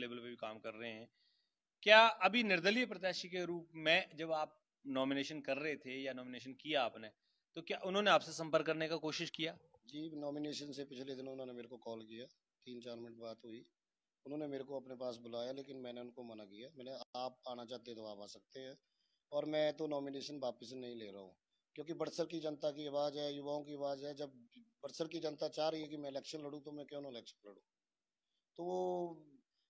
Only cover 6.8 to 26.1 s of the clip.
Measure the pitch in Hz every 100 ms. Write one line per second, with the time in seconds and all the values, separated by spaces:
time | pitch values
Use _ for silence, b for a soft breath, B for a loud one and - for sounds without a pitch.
6.8 | 113 110 110 - _ _ _ 165 160 185
7.8 | 190 196 208 160 165 151 160 156 156 160
8.8 | 156 160 151 147 165 - 160 175 - _
9.8 | 113 147 160 151 147 147 147 127 147 135
10.8 | 139 127 135 131 135 131 127 120 117 120
11.8 | 117 113 110 113 131 _ _ _ 127 120
12.8 | 120 117 117 117 113 113 117 117 - _
13.8 | _ _ _ _ 131 147 151 135 131 135
14.8 | 127 123 127 117 120 117 123 135 139 135
15.8 | 123 120 120 123 120 110 101 101 131 147
16.8 | 127 127 - 123 127 127 127 120 117 120
17.8 | 117 110 107 101 101 101 _ 135 131 143
18.8 | _ _ _ _ - 147 151 151 151 143
19.8 | 156 143 139 139 131 147 127 117 120 131
20.8 | 123 117 104 98 92 - _ _ _ -
21.8 | 151 151 151 - 160 165 156 143 151 143
22.8 | 147 143 147 143 147 143 139 147 143 143
23.8 | 139 139 143 143 143 127 120 - - -
24.8 | 139 - 160 165 151 147 156 156 156 160
25.8 | 147 151 143